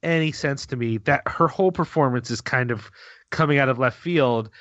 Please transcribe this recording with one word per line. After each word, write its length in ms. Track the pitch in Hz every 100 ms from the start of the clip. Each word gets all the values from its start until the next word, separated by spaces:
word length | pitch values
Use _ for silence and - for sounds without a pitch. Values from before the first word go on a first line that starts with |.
any 280 | 165 165 156
sense 340 | - 147 139 -
to 80 |
me. 220 | 127 117 110
That 220 | 151 139 -
her 200 | - 165
whole 240 | - 185
performance 600 | 180 160 156 135 123 120
is 100 | 117
kind 300 | - 131 123
of 180 | 110 - - - - -
coming 300 | - 151 139
out 100 | 135
of 80 | 123
left 200 | 127 -
field. 500 | 175 165 127 113 107 -